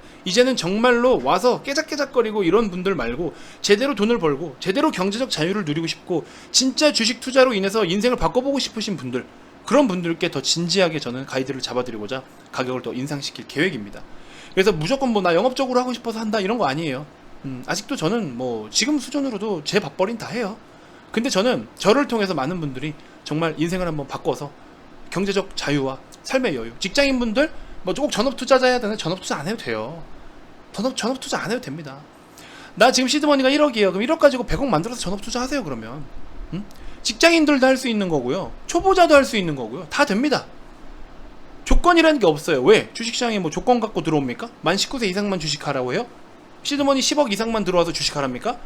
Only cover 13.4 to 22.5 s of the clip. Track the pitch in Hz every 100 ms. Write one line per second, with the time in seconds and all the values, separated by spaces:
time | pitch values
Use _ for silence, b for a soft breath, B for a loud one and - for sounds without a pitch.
13.4 | - 139 185 131 101 - - B B B
14.4 | B - 196 165 160 269 262 208 180 170
15.4 | 254 254 262 247 254 233 233 220 220 214
16.4 | 190 240 143 143 160 131 151 - - -
17.4 | 139 127 127 170 - 277 165 233 170 120
18.4 | 127 113 107 - 233 294 - 294 269 202
19.4 | 220 175 147 202 151 - 196 240 123 214
20.4 | 202 220 B B B B B 214 240 185
21.4 | 240 175 107 - 185 254 269 226 196 156
22.4 | 131